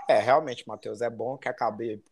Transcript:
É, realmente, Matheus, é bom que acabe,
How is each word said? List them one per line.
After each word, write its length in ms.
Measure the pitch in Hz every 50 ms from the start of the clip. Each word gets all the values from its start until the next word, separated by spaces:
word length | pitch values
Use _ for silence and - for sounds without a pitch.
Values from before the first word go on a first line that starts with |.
| -
É, 140 | - 143 107
realmente, 480 | 101 123 135 156 160 139 120 - - -
Matheus, 340 | 110 - - 110 107 101
é 80 | 117 117
bom 280 | - 107 113 123 135 135
que 100 | - 131
acabe, 560 | 127 - 123 113 107 107 117 113 107 104 - _